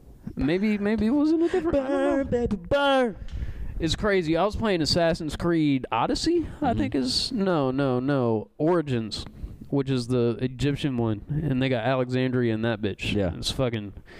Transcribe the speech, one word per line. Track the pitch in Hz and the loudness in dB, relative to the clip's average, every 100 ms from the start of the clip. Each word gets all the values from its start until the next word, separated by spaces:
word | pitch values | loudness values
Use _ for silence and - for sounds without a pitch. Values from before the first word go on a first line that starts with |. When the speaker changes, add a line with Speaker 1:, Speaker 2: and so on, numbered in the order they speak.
| - - - - | -20 -16 -12 -4
Speaker 1:
Maybe, | 135 185 214 208 | 0 2 0 0
maybe | 202 220 214 | 0 0 2
it | |
was | 294 311 | 2 2
in | 320 | 2
a | 339 | 2
different, | 370 320 285 | 0 0 0
I | 262 | 0
don't | |
know. | 277 277 277 | 0 2 0
Speaker 2:
Burn, | 262 | 0
baby, | 240 233 196 | -2 -2 -4
burn. | - 285 277 269 240 165 - - - - - - | 0 2 4 4 2 -2 -8 -6 -6 -6 -6 -2
Speaker 1:
It's | 165 - | -2 0
crazy. | 208 190 156 165 | 2 2 2 2
I | |
was | 202 202 | 2 0
playing | 220 175 | 0 2
Assassin's | 139 175 165 165 156 - | 2 2 2 2 -4 -2
Creed | 170 165 151 131 - | 0 2 4 2 0
Odyssey, | 113 147 - 320 349 - - | 0 0 0 2 2 0 -2
I | 269 | 0
Speaker 2:
Mm-hmm. | 220 | 0
Speaker 1:
think | 269 | 0
is, | 285 254 - - | 0 0 -2 -2
no, | 226 190 165 131 | 0 2 2 2
no, | 135 139 123 | 2 2 2
no, | 135 139 117 110 - - | 0 2 2 0 -2 -2
Origins, | 156 175 147 120 107 - - - - - - | 2 2 2 -2 -2 -8 -10 -12 -14 -14 -4
which | 139 135 | -2 0
is | 127 117 | -2 0
the | 123 120 113 | 2 2 0
Egyptian | 131 123 143 139 147 120 | -4 0 -2 0 -2 0
one, | 113 101 - | 0 -2 -4
and | 147 151 127 | -4 0 0
they | 131 | 0
got | 120 | 0
Alexandria | 120 131 123 127 131 123 120 | 0 0 0 0 0 2 2
in | 110 | 2
that | 117 107 | 0 0
bitch. | 104 - 104 | -4 -4 -2
Speaker 2:
Yeah. | 101 90 - | 0 0 -2
Speaker 1:
It's | - | -4
fucking, | - 123 113 101 - - | -2 -2 -2 -8 -12 -18